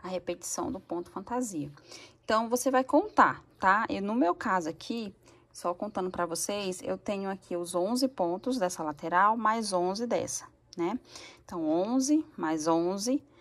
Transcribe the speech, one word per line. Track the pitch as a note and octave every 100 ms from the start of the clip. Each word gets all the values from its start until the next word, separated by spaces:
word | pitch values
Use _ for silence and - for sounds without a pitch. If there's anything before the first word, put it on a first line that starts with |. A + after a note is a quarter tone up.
a | F3+
repetição | F#3 F3 F3 - - F3
do | F#3+
ponto | - E3+ F3
fantasia. | - G3 A#3+ B3+ F3 C#3+ C#3+ - - - -
Então, | - A3 A3+
você | A#3+ C4+
vai | B3+
contar, | B3+ C#4+ G#4 - F#3 - - _
tá? | F#3+ G3+ A3+
E | G3+
no | G3 A#3
meu | E4
caso | F4 A#3 F#3+ D#3
aqui, | - - A#3 G#3+ - - - _
só | - F3
contando | F3 G#3 G3+ F#3
pra | F3+ F3
vocês, | E3 - G3+ G3 F#3
eu | - F#3
tenho | - G3+ G3
aqui | F#3+ - F3
os | F3 F3+
onze | F#3 B3 C4
pontos | - F3 F3+ - B3+
dessa | F3+ -
lateral, | D#3 D3+ E3 E3+ G3+ A3+
mais | G#3+ A3+ G#3+
onze | F3+ F3+ G3+ A#3+
dessa, | G3+ - - - _ _ -
né? | E3+ A#3+ - - - -
Então, | - F#3
onze | D#3 E3 G3 B3+ C4 D4+ D4+ -
mais | D#3 D#3+ D#3
onze, | E3 E3+ G3 G#3+ C#4 - -